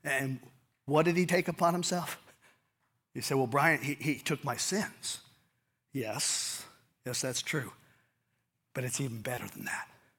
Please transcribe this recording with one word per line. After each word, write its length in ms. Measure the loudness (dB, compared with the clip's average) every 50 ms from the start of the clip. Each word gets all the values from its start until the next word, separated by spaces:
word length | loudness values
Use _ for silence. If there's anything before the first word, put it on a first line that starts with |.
| _
And 340 | 0 0 0 2 0 -2 -4 -8 -16 _ _ _ _ _ _ _
what 220 | 4 6 6 6
did 100 | 6 6
he 80 | 4 4
take 240 | 4 4 2 2 0
upon 240 | 0 2 4 4 4
himself? 460 | 2 0 0 -2 -2 -2 -6 -8 -10 -14 -20 -20 _ _ -20 _ _ _ _ _ _ _ _ _ _ _ _ _
You 80 | -8 -4
say, 120 | 0 2
"Well, 120 | 2 2
Brian, 340 | 2 4 4 6 6 4 4
he, 140 | 2 -4 -4
he 220 | -2 0 -2 -2
took 280 | -2 0 -2 -2 -2 0
my 120 | -4 -2
sins." 640 | 0 -2 0 0 0 -2 -2 -6 -10 -8 -8 -8 -8 -12 -20 _ _ _ _ _ _ _ _ _ _ _ _ _
Yes, 720 | -6 -4 -4 -4 -2 -2 -2 -2 -2 -2 -4 -6 -8 -10 -14 -20 _ _ _ _ _ _
yes, 160 | -6 -4 -2 -2
that's 180 | -2 -2 -2
true. 320 | -4 -2 -2 -2 -2 -4 -10 -16 -20 _ _ _ _ _ _ _ _ _ _ _ _ _ _ _ _ _ _
But 100 | -4 -4
it's 160 | -2 -2 -2
even 220 | -4 -4 -4 -6 -6
better 240 | -6 -6 -6 -6 -10
than 160 | -12 -10 -8
that. 240 | -6 -6 -6 -8 -10 -16 -20 _ _ _